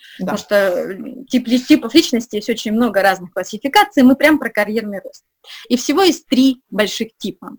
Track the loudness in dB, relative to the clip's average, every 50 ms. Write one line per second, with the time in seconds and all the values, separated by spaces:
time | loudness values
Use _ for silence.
0 | _ -20 -14 -10 -8 -8 -8 -8 -6 0 0 2 2 2 0 -2 -4 -6 -8 -12
1 | -12 -14 -16 -16 -10 -4 -2 -2 -2 0 -2 0 2 2 2 2 2 2 2 2
2 | 2 2 -2 -4 -4 -4 -8 -8 -4 -4 -6 -4 -4 -4 -2 0 0 0 0 2
3 | 2 2 0 0 -6 -12 -10 -10 -10 -8 -10 -8 -6 0 2 2 2 2 2 4
4 | 6 6 4 4 4 2 2 2 -2 -6 -4 -4 -2 -2 -2 -6 -6 -6 -12 -12
5 | -14 -16 -20 -20 _ _ _ _ _ -20 -14 -4 -2 0 0 0 0 0 0 2
6 | 4 2 2 0 _ -2 2 2 4 2 2 -2 _ -10 -2 -2 -2 -2 -2 -6
7 | -8 -10 _ _ -12 -12 -12 _ -16 -20 -20